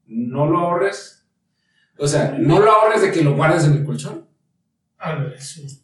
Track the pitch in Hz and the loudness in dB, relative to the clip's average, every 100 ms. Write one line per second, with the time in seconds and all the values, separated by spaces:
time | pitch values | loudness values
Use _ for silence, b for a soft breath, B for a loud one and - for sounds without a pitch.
0 | - 113 123 139 151 170 175 175 - - | -12 -8 -6 -2 0 0 0 -2 -2 -6
1 | - _ _ _ _ _ _ _ _ - | -16 _ _ _ _ _ _ _ _ -6
2 | 143 147 - - 147 190 214 - - 208 | -2 0 -2 -2 2 4 4 4 4 2
3 | 190 165 143 143 156 175 147 - - 123 | 0 2 0 2 2 2 2 2 0 -8
4 | - - - _ _ _ _ _ _ _ | -10 -14 -18 _ _ _ _ _ _ _
5 | 170 143 127 - - 160 139 - | -8 -6 -8 -10 -18 -18 -18 -20